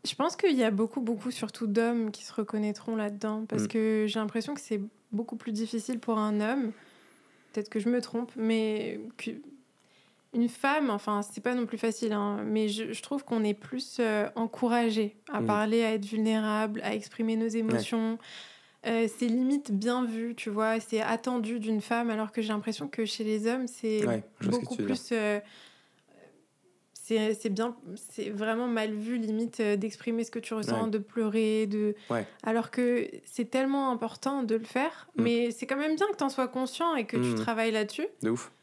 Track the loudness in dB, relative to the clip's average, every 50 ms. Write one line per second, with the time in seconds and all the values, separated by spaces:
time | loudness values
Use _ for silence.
0 | -6 -8 -2 0 0 0 0 2 4 4 6 6 4 4 4 2 0 0 0 -4
1 | -2 -2 -2 -2 -4 -6 -4 -4 -6 -8 -6 -4 -2 0 2 2 2 2 2 0
2 | 0 -2 -4 -8 -14 -8 -4 -4 -4 -2 -2 -2 0 0 -2 -4 -4 -4 -2 -2
3 | -2 -2 -4 -4 -4 -4 -4 -4 -6 -4 -2 -2 -2 0 0 2 2 4 4 2
4 | 2 2 0 -2 -2 -2 -2 -4 -4 -4 -8 -8 -4 -4 -4 -4 -4 -6 _ _
5 | _ _ -4 -4 -4 -4 -8 -8 -6 -4 -2 -2 -2 -2 -2 -4 -2 -2 -4 -4
6 | 0 0 2 2 2 2 2 2 2 2 2 0 0 -2 -4 -8 -18 -20 -20 -20
7 | -20 -20 -20 _ _ _ _ _ _ _ -6 -6 -6 -2 -4 0 2 2 2 2
8 | 0 -2 -4 -4 -4 -4 -4 -2 2 2 4 4 2 2 0 -2 -2 -4 -6 -8
9 | -10 -12 -12 -10 -8 -8 -8 -8 -12 -16 -20 -20 _ _ _ _ _ _ _ -20
10 | _ _ _ _ _ _ 0 2 2 2 0 0 2 2 4 4 4 2 2 0
11 | 0 0 0 0 0 -2 -8 -2 -2 0 0 0 0 -2 -2 0 0 0 0 0
12 | 0 0 0 0 0 0 -2 -2 -2 0 2 2 2 2 0 -2 -4 -6 -6 -8
13 | -6 -4 -4 -4 -2 0 0 2 2 2 0 -2 -4 -8 -6 -6 -6 -6 -2 0
14 | 2 2 2 2 0 0 0 -2 -4 -2 -2 0 2 4 4 4 4 4 2 2
15 | 0 0 -4 -10 _ -6 -4 0 2 2 2 2 4 4 4 4 4 2 2 0
16 | -2 -2 0 0 2 2 2 2 2 2 2 2 0 0 -2 -4 -2 -2 -2 -2
17 | -6 -8 -4 -2 0 0 2 2 0 0 0 0 0 2 2 0 0 0 0 0
18 | 0 0 -2 -4 -8 -16 -16 -16 -18 -18 -20 -20 -20 -20 _ _ -4 0 2 2
19 | 2 0 0 0 0 2 4 4 4 4 2 2 2 0 0 0 2 2 2 2
20 | 0 0 -2 -2 -4 -4 -6 -6 -6 -2 0 2 2 2 2 0 0 0 0 0
21 | 2 2 0 0 0 -2 0 0 0 0 -2 -2 0 0 0 0 2 0 0 0
22 | 2 0 0 0 -2 -2 -2 -2 0 0 0 -2 -2 -4 -4 -4 -6 -6 -2 -2
23 | -2 -2 -2 -2 0 0 0 2 2 2 2 0 -2 -4 -6 -4 -2 0 2 2
24 | 4 2 2 0 -2 -8 _ -4 0 0 2 0 0 -2 -4 -2 0 0 0 -2
25 | 0 -2 0 0 2 2 2 0 -2 -8 -20 -20 -20 -20 -20 -20 _ _ _ _
26 | _ _ -20 -20 -20 -20 -20 -20 _ _ _ _ _ _ _ _ _ _ _ -18
27 | -4 0 0 2 2 2 0 0 0 -2 0 0 0 -2 -4 -8 -14 -14 -14 -12
28 | -14 -12 -8 -8 -6 -6 -4 -2 0 0 0 0 0 0 0 0 0 0 -2 -4
29 | -2 -2 -2 -2 0 0 0 0 -2 -2 -2 0 2 2 2 2 0 -2 -4 -4
30 | -4 -2 0 0 -2 -2 -6 -8 -6 -4 -4 -4 0 0 0 2 2 2 0 -2
31 | -2 -2 -2 0 0 2 2 2 4 4 4 2 2 2 2 2 2 2 0 -2
32 | -4 -2 -2 -2 -2 -4 -10 -6 -2 0 0 0 0 0 0 2 2 4 4 2
33 | 0 -2 -8 -14 -16 -10 -4 -4 -4 0 2 2 2 2 2 2 2 2 0 0
34 | -2 -6 -6 -2 -2 -2 0 0 0 0 0 0 -2 -2 0 0 0 0 -2 -6
35 | -20 -8 _ 2 2 4 4 4 2 0 0 -4 -4 -2 -2 0 2 2 2 2
36 | 2 2 2 0 0 0 2 0 -2 0 0 -2 -2 -2 0 0 2 2 2 2
37 | 0 0 2 2 2 4 2 2 2 0 2 2 2 2 2 2 0 0 -2 -4
38 | -4 -4 -4 _ 0 0 0 0 -2 -12 -18 _